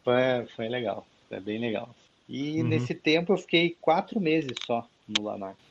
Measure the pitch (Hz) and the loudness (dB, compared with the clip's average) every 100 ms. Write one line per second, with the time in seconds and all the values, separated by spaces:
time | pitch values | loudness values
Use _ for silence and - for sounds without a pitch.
0 | - 123 131 123 117 - 113 123 113 101 | 2 4 4 0 -4 -6 -6 -4 -4 -6
1 | - _ _ 104 98 110 120 107 117 - | -8 _ _ -10 -6 -4 -2 -4 -6 -14
2 | _ _ - 123 143 156 135 117 123 - | _ _ -12 -8 -4 -2 0 0 -2 -2
3 | - 156 175 185 - 170 170 - - 165 | 2 2 4 0 2 2 2 0 2 2
4 | 196 226 170 160 143 117 - 117 - _ | 0 -2 2 2 0 -6 -4 -4 -4 _
5 | - 107 104 101 98 - _ | -6 -4 -4 -8 -10 -12 _